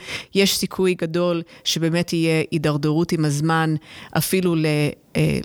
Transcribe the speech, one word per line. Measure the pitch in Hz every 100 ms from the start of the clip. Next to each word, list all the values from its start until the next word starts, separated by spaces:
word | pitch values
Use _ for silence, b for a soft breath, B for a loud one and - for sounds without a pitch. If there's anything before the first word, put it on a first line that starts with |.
| B B B 196
יש | 196 -
סיכוי | 185 - 185
גדול | 180 170 170 175 170 165 B
שבאמת | - - 160 170 175
יהיה | 170 165 160 -
הידרדרות | 165 151 147 151 151 175
עם | 170 151
הזמן, | 143 160 160 160 156 B B B -
אפילו | - 190 180 165
ל-, | 156 151 147 - _ -
אה, | 156 135